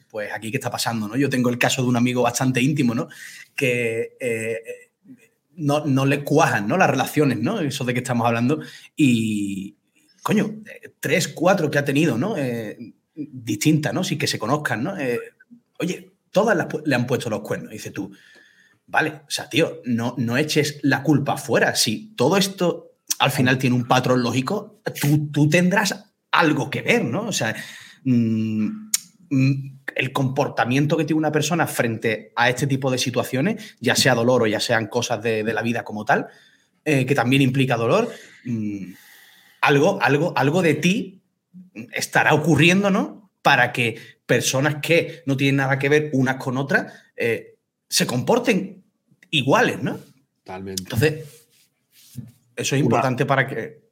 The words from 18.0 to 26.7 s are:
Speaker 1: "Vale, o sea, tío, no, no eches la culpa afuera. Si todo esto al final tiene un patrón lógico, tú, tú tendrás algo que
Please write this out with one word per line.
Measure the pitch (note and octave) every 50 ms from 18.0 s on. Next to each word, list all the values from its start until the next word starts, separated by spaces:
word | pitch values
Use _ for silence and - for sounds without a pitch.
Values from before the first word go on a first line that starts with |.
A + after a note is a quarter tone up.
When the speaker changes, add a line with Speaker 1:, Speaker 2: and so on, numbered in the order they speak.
| F#2+ F#2+ - - _ - - - - _ _ _ _ _ _ _ _
Speaker 1:
"Vale, | - F#2 B2 D#3 D3 - - -
o | -
sea, | - - - -
tío, | - D3 D#3 - - - -
no, | B2+ A#2+ A2+ A#2 B2 -
no | D3 A#2 A2+ A#2+
eches | C#3 D3+ D3+ - D#3 C#3+ - - -
la | - C#3 C3 B2 -
culpa | D#3 D3 B2+ - A2 -
afuera. | - - - B2+ - D3 B2+ -
Si | - - - G#2+ - - - -
todo | - A#2+ D3+ F#3+
esto | G3+ F#3+ - - - F3+ E3+ E3 - - - _ _ _ - - -
al | B2 C#3
final | - - B2+ B2+ C3
tiene | C3 C#3 B2 B2
un | B2 A#2+
patrón | - B2+ B2+ B2+ - B2+ B2+ A#2+
lógico, | A#2+ A2+ C3 B2+ - G3 G#3+ - - - _ _ - - -
tú, | - C#3+ D3+ D3+ D3+ -
tú | - C#3+ D3+
tendrás | D3+ E3+ F3 F3+ F3+ G3 A3 G#3 - - - - _ _ _ _ _
algo | - D#3 E3+ D3+ C#3 C3 A#2+
que | -